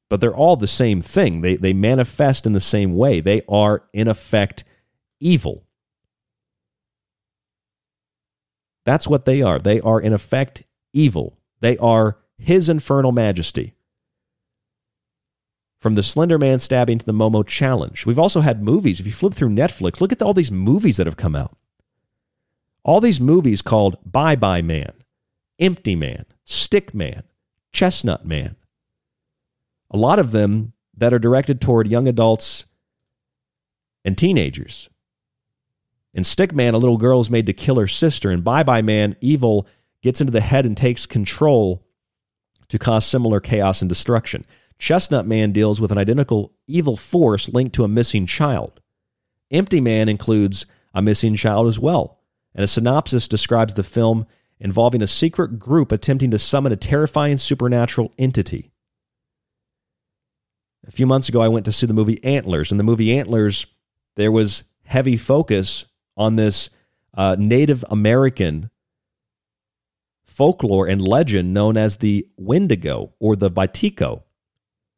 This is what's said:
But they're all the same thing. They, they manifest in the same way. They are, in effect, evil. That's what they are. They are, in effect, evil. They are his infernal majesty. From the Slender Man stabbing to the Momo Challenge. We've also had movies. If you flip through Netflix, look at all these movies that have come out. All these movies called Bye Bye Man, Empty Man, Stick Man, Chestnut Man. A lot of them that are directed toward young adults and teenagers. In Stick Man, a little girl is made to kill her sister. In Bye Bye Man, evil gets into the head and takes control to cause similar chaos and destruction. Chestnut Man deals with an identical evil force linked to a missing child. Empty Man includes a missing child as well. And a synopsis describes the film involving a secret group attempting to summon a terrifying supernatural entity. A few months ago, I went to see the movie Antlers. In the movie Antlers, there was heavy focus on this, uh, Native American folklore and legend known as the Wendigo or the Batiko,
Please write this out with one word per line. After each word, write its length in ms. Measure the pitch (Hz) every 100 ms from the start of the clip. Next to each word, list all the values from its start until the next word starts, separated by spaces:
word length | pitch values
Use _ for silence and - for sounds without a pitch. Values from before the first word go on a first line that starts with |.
| _
But 120 | 101
they're 120 | 117
all 220 | 117 160 160
the 120 | 104
same 340 | - 120 95
thing. 400 | - 190 156 82
They, 160 | 87 92
they 160 | 95
manifest 720 | 95 107 131 120 - 143 131 113
in 80 |
the 80 | 101
same 340 | - 107 98 87
way. 240 | 135 92
They 220 | 82 107 -
are, 340 | 101 104 104 -
in 160 | 104 113
effect, 560 | 110 - 107 101 - - _ _ _ _ _
evil. 460 | 160 165 69 - _ _ _ _ _ _ _ _ _ _ _ _ _ _ _ _ _ _ _ _ _ _ _ _ _ _ _ _ _ _ _ _ -
That's 220 | 139 -
what 180 | 143 -
they 160 | 135
are. 180 | 117 73
They 220 | 98 110
are, 180 | 110 113
in 140 | 107
effect, 500 | 107 - 131 135 - - _ _
evil. 460 | 143 151 85 50 - _ _
They 180 | 117 123
are 400 | 117 113 107 104 _ -
his 320 | - 185 165
infernal 420 | 160 - 139 131
majesty. 640 | 120 110 87 80 - - - _ _ _ _ _ _ _ _ _ _ _ _ _ _ _ _ _ _ _ _
From 160 | 110
the 100 | 107
Slender 360 | 98 147 170 160
Man 180 | 139 131
stabbing 400 | - 127 120 113
to 80 | 113
the 80 |
Momo 320 | 107 110 110 104
Challenge. 640 | - 135 120 67 - -
We've 100 | 120
also 240 | 180 180
had 220 | 151 113
movies. 360 | 104 165 170 87
If 60 | 95
you 60 |
flip 240 | - 190 190
through 140 | 131
Netflix, 520 | 104 160 - 90 -
look 100 | 190
at 100 | 240
all 120 | 208
these 180 | 190 143
movies 460 | 95 95 170 208 98
that 80 | 82
have 120 | 78
come 180 | 85 73
out. 200 | - - _ _ _ _ _ _ _ _ _ _ _ _
All 160 | - 175
these 220 | 233 151
movies 400 | 127 175 139 101
called 360 | - 110 98 87
Bye 320 | - 127 160 143
Bye 280 | 104 90
Man, 300 | 82 78 71 - _ _ _ _ _ -
Empty 360 | 185 175 - 87
Man, 300 | 71 - - _
Stick 520 | - - - 202 196 107
Man, 260 | 76 - - _ _ _ _
Chestnut 540 | - 185 - 117 85 80
Man. 300 | 76 65 - _ _ _ _ _ _ _ _ _ _ _ _ _
A 60 | 104
lot 200 | 117 202
of 140 | 135
them 420 | 110 101 107 110 - _ -
that 160 | 117
are 60 | 120
directed 420 | 117 131 139 131
toward 260 | - 117 107
young 200 | 120 131
adults 580 | 120 113 113 - - - _ _ _ _ _ _ _ _ _ _ _ _ _
and 140 | 95 95
teenagers. 720 | 175 165 73 - - - - _ _ _ _ _ _ _ _ _ _ _ _ -
In 80 |
Stick 280 | 92 - 190
Man, 220 | 151 120
a 60 | 113
little 180 | 123 117
girl 220 | 120 127
is 100 | 110
made 160 | 117 101
to 80 |
kill 220 | - - 131
her 100 | 98
sister. 460 | - 165 139 101
In 100 | 87
Bye 220 | 90 135
Bye 180 | 139 117
Man, 360 | 110 107 104 95
evil 460 | 123 147 120 104 95 _ _ _
gets 180 | 127 127
into 120 | 139
the 100 | 113
head 240 | 104 135 131
and 100 | 104
takes 300 | 127 120 -
control 800 | 117 98 - 151 127 98 90 - _ _ _ _ _ _ _ _
to 100 | 110
cause 260 | - 110 -
similar 340 | 131 117 104
chaos 440 | - 107 98 95
and 60 | 92
destruction. 580 | 87 - 117 - - - _ _ _
Chestnut 480 | - 170 - 139 98
Man 280 | 110 107
deals 260 | 101 107 104
with 100 | 107
an 40 | 101
identical 540 | 101 127 139 110 101 _ -
evil 300 | 165 147 110
force 500 | - 180 139 101 -
linked 260 | 120 127 -
to 100 | 107
a 20 |
missing 380 | 110 117 107 90
child. 560 | - 151 107 - _ _ _ _ _ _ _ _
Empty 300 | 156 196 165
Man 300 | 120 110 110
includes 560 | 104 - 107 101 95 - _ _
a 80 | 98
missing 320 | 104 101 113 107
child 320 | 113 104 117
as 120 | 110
well. 400 | 131 170 - - _ _ _
And 80 | -
a 60 | 101
synopsis 640 | - 120 139 - 127 -
describes 440 | 107 - 117 110
the 100 | 104
film 440 | 95 - 113 113 107 _ _ _
involving 420 | 98 98 120 120
a 60 | 104
secret 520 | - 165 - - 110
group 340 | 120 160 139
attempting 360 | 110 - 131 131
to 60 | 107
summon 360 | - 139 139
a 20 | 101
terrifying 640 | - 143 156 151 147 139
supernatural 760 | - 135 123 123 117 - 110 -
entity. 560 | 131 120 90 - - _ _ _ _ _ _ _ _ _ _ _ _ _ _ _ _ _ _ _ _ _ -
A 60 |
few 160 | - 127
months 220 | 135 131
ago, 100 | 117
I 80 | 113
went 160 | 113 104
to 40 |
see 160 | 107 117
the 60 |
movie 280 | 110 107 110
Antlers. 480 | 127 143 92 82 78
In 80 | 101
the 60 |
movie 340 | 107 113 110 131
Antlers, 500 | 117 113 107 101 - _ _ _ _ -
there 140 | 107
was 340 | 113 107 - - _
heavy 320 | _ 127 127 117
focus 720 | - 143 - 101 95 - - _ _ -
on 180 | 110 110
this, 340 | 107 98 - _ _ _ _
uh, 240 | - 95 95
Native 460 | 104 123 147 131 120
American 800 | 107 107 123 135 127 87 78 98 - _ _ _ _ _ _ _ _ _ _ _ _ _ _ _
folklore 600 | - 143 185 113 98 90
and 160 | 98
legend 520 | 95 120 160 101 90
known 240 | 98 104 110
as 180 | 110 104
the 320 | 107 104 - -
Wendigo 800 | 95 151 196 104 80 60 50 _
or 180 | 107 104
the 120 | 98
Batiko, 760 | 87 95 - 208 - 67 57 - _ _ _ _ _ _